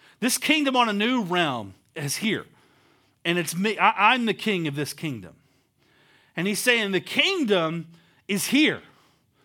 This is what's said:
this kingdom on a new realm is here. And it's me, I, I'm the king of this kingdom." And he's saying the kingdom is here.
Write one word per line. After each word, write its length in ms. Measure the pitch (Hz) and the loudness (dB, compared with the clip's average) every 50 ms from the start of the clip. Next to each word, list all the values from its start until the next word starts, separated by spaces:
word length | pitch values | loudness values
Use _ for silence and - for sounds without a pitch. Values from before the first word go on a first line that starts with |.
| _ - _ _ | _ -20 _ _
this 180 | 202 254 - - | -2 -2 -2 0
kingdom 380 | - - 302 311 294 269 262 | 2 2 2 2 2 2 2
on 120 | 254 240 226 | 2 2 2
a 40 | 202 | 2
new 300 | 202 208 233 254 254 214 | 0 0 0 0 0 0
realm 520 | 165 180 180 170 147 131 117 104 98 95 - _ _ _ | 0 0 2 2 2 0 -2 -6 -8 -14 -18 _ _ _
is 220 | 160 143 143 - - | -8 -6 -6 -6 -2
here. 280 | 202 220 175 110 - - _ _ _ _ _ _ _ _ _ _ _ _ _ _ _ | -2 -2 -2 -2 -4 -10 _ _ _ _ _ _ _ _ _ _ _ _ _ _ _
And 120 | 170 175 | -2 -2
it's 200 | 175 165 143 165 | -2 -2 -4 -4
me, 200 | 170 190 220 214 151 | -2 -2 -2 0 2
I, 340 | 180 208 - - 202 214 254 | 2 2 4 4 4 4 4
I'm 140 | 254 240 | 4 2
the 80 | 220 190 | 0 -2
king 340 | - - 214 202 180 165 147 | -2 -2 -2 -2 0 -2 -2
of 80 | 139 | -4
this 160 | 147 147 - - | -4 -6 -6 -6
kingdom." 420 | - 165 160 131 110 87 82 80 _ _ _ _ _ _ _ _ _ _ _ _ _ _ _ _ _ _ _ _ | -8 -8 -8 -8 -8 -12 -16 -20 _ _ _ _ _ _ _ _ _ _ _ _ _ _ _ _ _ _ _ _
And 100 | - 170 | -4 -4
he's 140 | 196 214 - | -2 -2 0
saying 320 | - 254 240 233 214 202 190 | 2 2 2 2 2 0 0
the 80 | 175 | -2
kingdom 880 | 170 - - 254 294 359 392 370 285 208 202 180 165 156 165 170 160 - - - _ _ _ _ _ - | -2 0 0 0 2 2 0 0 0 2 2 2 2 0 -2 -4 -8 -10 -16 -20 _ _ _ _ _ -6
is 180 | 202 190 - | -4 -4 -2
here. 360 | - 226 277 311 240 147 92 - - - _ _ _ _ _ _ _ _ _ _ | 0 2 4 4 4 2 -2 -8 -16 -20 _ _ _ _ _ _ _ _ _ _